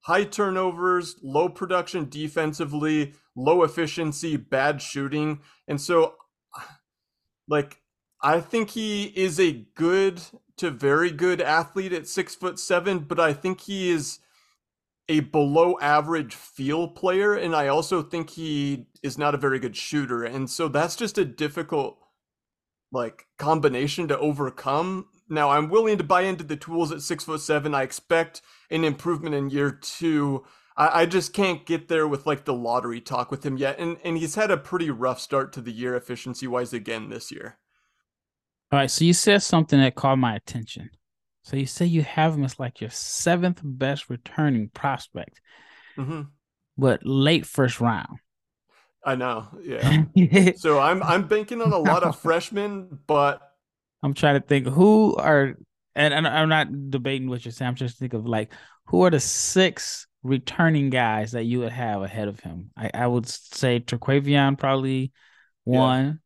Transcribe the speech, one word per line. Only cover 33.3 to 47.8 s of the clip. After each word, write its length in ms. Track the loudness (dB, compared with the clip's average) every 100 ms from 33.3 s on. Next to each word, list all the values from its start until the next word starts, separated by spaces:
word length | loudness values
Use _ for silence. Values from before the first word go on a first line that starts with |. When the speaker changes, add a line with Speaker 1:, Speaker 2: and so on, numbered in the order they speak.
Speaker 1:
with 140 | -6 -6
him 120 | -2
yet. 220 | -2 -2
And, 180 | -6 -6
and 140 | -6 -4
he's 180 | -4 -2
had 160 | 0
a 60 | 0
pretty 320 | -2 -4 -4
rough 300 | -2 -2 -4
start 340 | -2 -2 -2
to 80 | -8
the 100 | -12
year 240 | -8 -4 -4
efficiency-wise 800 | -6 -12 -10 -10 -6 -4 -4
again 360 | -8 -8 -8 -8
this 220 | -14 -14
year. 260 | -16 -16 -18 _ _ _ _ _ _ _ _ _ _ _
Speaker 2:
All 60 | 0
right, 140 | 2
so 120 | 2
you 100 | 4
said 280 | 4 6 4
something 380 | 4 2 4 4
that 160 | 4 4
caught 240 | 2 2
my 160 | 2 -2
attention. 560 | -8 -12 -10 -14 -18 _ _ _ _ _
So 140 | -8 -4
you 80 | -4
say 200 | 0 2
you 180 | 2
have 320 | 0 2 2 2
him 80 |
as, 160 | -2 -4
like, 220 | -10 -8
your 100 | -12
seventh 680 | -10 -8 -2 0 2 2 -2
best 460 | -8 -4 -2 -2 -6
returning 600 | -10 -8 0 2 2 -2
prospect, 720 | -4 -4 -4 -8 -14 -14 _ _ -20 _ -20 -20 -10
Speaker 1:
Mm-hmm. 240 | -8 -8 -10 _ _ _ _ 0
Speaker 2:
but 260 | 2 2
late 420 | 0 2 4 2 0
first 360 | 0 0 2